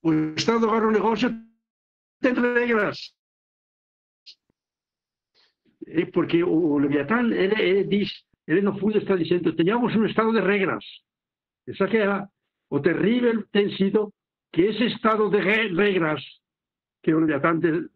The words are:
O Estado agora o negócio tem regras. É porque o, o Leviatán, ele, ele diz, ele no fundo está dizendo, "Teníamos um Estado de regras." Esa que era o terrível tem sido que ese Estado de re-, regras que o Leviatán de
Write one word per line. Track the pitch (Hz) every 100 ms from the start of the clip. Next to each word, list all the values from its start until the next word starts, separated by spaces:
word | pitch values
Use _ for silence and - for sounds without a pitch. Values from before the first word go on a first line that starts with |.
O | 165 156 156 -
Estado | - 233 226
agora | 214 220
o |
negócio | 214 202 214 247 - - _ _ _ _ _ _ _
tem | 262
regras. | 247 247 240 240 226 185 - - _ _ _ _ _ _ _ _ _ _ _ - - _ _ _ _ _ _ _ _ _ _ _ _ _ _ -
É | 165 180
porque | 180 147 170
o, | 175
o | 160 170 143
Leviatán, | 143 143 139 226 233
ele, | 180 185 214
ele | 180 196 165
diz, | 202 196 - _ _ -
ele | 165
no | 202 -
fundo | 208 208
está | - 190
dizendo, | 160 175 165 -
"Teníamos | 170 240 233 190
um | 208
Estado | - 220
de | 226
regras." | 180 202 180 110 - - _ _ _ _ _ _ -
Esa | 110 190
que | 220
era | 202 196 196 _ _ _ _
o | 143
terrível | 143 165 202 247 240 226 -
tem | 202 202 -
sido | 196 208 208 _ _ _ _
que | 160 196
ese | 214 220
Estado | - 220 220 208
de | 202
re-, | 175 220 220
regras | 170 208 185 160 147 - - _ _ _ _ _ _
que | -
o | 160
Leviatán | 160 139 170 165
de | 165 160 -